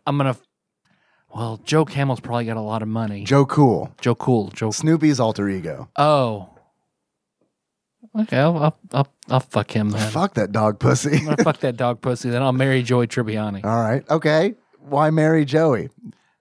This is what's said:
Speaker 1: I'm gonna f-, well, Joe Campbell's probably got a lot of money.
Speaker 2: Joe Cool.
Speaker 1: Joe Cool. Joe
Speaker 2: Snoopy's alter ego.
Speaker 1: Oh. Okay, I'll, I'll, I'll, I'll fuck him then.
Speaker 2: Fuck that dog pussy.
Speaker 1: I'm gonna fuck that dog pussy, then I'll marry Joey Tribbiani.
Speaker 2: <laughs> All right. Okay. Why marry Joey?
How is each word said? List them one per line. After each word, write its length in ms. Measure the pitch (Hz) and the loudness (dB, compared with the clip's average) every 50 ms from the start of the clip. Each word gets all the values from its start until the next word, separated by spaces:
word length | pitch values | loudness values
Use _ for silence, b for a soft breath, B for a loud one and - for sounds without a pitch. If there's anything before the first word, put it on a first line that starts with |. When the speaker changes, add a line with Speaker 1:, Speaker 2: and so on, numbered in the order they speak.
| - | -6
Speaker 1:
I'm 120 | 143 143 | -4 -2
gonna 140 | 143 139 135 | 0 0 -2
f-, 100 | 123 - _ _ _ _ _ _ _ _ _ _ _ _ _ _ _ _ _ _ - | -4 -6 _ _ _ _ _ _ _ _ _ _ _ _ _ _ _ _ _ _ -10
well, 240 | 110 117 113 110 107 - | -8 -8 -8 -10 -10 -6
Joe 220 | - 151 156 156 | 0 0 0 0
Campbell's 340 | - - 143 139 135 123 110 | 0 -2 -2 -2 -2 -2 -4
probably 260 | - 127 120 120 117 | -6 -4 -4 -4 -4
got 120 | 113 113 | -4 -6
a 40 | 110 | -6
lot 200 | 107 107 110 110 | -6 -6 -6 -4
of 60 | 107 107 | -4 -4
money. 340 | 110 113 113 104 101 98 98 | -4 -4 -4 -4 -6 -6 0
Speaker 2:
Joe 220 | 101 135 139 139 | 2 4 4 4
Cool. 460 | 131 - 147 143 123 101 76 - - - - | 4 4 4 4 4 4 0 -2 -6 -8 -4
Speaker 1:
Joe 140 | - 123 117 | -2 -2 -2
Cool. 340 | - - 135 123 110 101 95 | 0 0 0 0 0 -2 -4
Joe 200 | - - 113 110 | -6 -6 -6 -4
Speaker 2:
Snoopy's 480 | - - 156 156 165 156 156 151 143 123 | -4 -2 0 0 2 2 2 2 2 2
alter 300 | 117 110 107 101 101 98 | 0 0 0 -2 -2 -2
ego. 400 | 98 92 80 80 71 67 - - - | -4 -4 -6 -8 -10 -10 -12 -6 -2
Speaker 1:
Oh. 540 | - 143 151 151 139 127 113 107 101 90 - - _ _ _ _ _ _ _ _ _ _ _ _ _ _ _ _ _ _ _ _ _ _ _ _ _ _ _ _ _ 240 - - 220 | 0 2 2 2 2 2 0 -4 -6 -10 -14 -20 _ _ _ _ _ _ _ _ _ _ _ _ _ _ _ _ _ _ _ _ _ _ _ _ _ _ _ _ _ -18 -6 -4 -4
Okay, 180 | 220 - - | -2 0 2
I'll, 200 | 127 143 165 170 | 2 2 2 2
I'll, 200 | 156 147 156 - _ - - | 2 0 0 0 _ -8 -4
I'll, 160 | - 135 131 - _ _ - - | 0 0 0 -2 _ _ -4 0
I'll 100 | 123 131 | 0 0
fuck 320 | - - - 107 104 - | 0 0 -2 -2 -2 -2
him 200 | - 110 107 107 | -2 0 0 0
then. 200 | 107 107 107 110 | 0 -2 -2 -2
Speaker 2:
Fuck 220 | 110 160 185 202 - | -2 0 -2 0 0
that 180 | 113 104 98 | -2 -2 0
dog 280 | 104 113 107 107 104 - | 0 2 2 0 0 2
pussy. 360 | - 127 131 123 - 147 147 | 2 2 2 2 2 2 0
Speaker 1:
I'm 100 | 143 147 | 0 2
gonna 180 | 156 151 180 - | 0 0 2 2
fuck 160 | 160 135 - | 0 0 0
that 160 | - 131 117 | -2 -4 -2
dog 240 | 117 127 123 120 - | -2 -2 -2 -2 -2
pussy, 280 | - 131 123 - - 123 | -4 -4 -4 -4 -4 -4
then 140 | 120 123 135 | -2 0 0
I'll 80 | 131 | 0
marry 320 | 127 127 135 135 131 131 123 | 2 2 2 2 2 2 2
Joey 240 | 117 127 123 120 | 2 2 2 0
Tribbiani. 560 | 117 - 131 113 107 110 107 107 104 101 95 98 | 0 -2 -4 -4 -2 -2 -4 -4 -4 -6 -4 -4
Speaker 2:
<laughs> 0 | |
All 160 | 104 113 117 | -2 0 0
right. 220 | 113 107 123 139 - - | 0 0 -2 -2 -2 -2
Okay. 460 | 151 160 151 151 151 160 180 214 220 - _ _ _ _ | -2 0 2 2 2 2 2 0 -2 -8 _ _ _ _
Why 300 | - 143 139 143 156 156 | -10 -4 0 0 2 2
marry 340 | 160 156 156 156 160 156 147 | 2 2 2 4 4 2 2
Joey? 440 | 131 147 156 165 156 123 101 82 131 - _ - B B B B B B B | 2 2 2 2 2 2 0 -2 -6 -12 _ -20 B B B B B B B